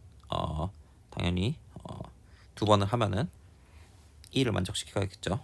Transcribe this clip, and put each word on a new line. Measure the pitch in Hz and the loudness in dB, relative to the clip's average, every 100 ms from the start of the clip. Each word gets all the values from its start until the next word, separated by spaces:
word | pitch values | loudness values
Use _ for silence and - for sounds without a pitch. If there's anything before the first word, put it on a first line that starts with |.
| - - - | -20 -20 -6
어, | 50 50 78 87 - - - - | -4 -2 -4 -6 -8 -20 -20 -12
당연히, | - 87 90 104 165 - - | -4 0 2 0 -2 -10 -16
어, | - - - - - - - | -14 -12 -14 -16 -20 -20 -20
두 | - | -2
번을 | 107 104 98 | 4 6 6
하면은 | 120 104 98 175 - - - - - - - - - - | 2 2 2 -2 -6 -20 -20 -20 -20 -20 -20 -20 -20 -4
이를 | 127 127 | 0 2
만족시켜야겠죠. | 95 92 - - 104 98 - - 127 | 2 0 -4 -4 -2 -4 -4 -4 -4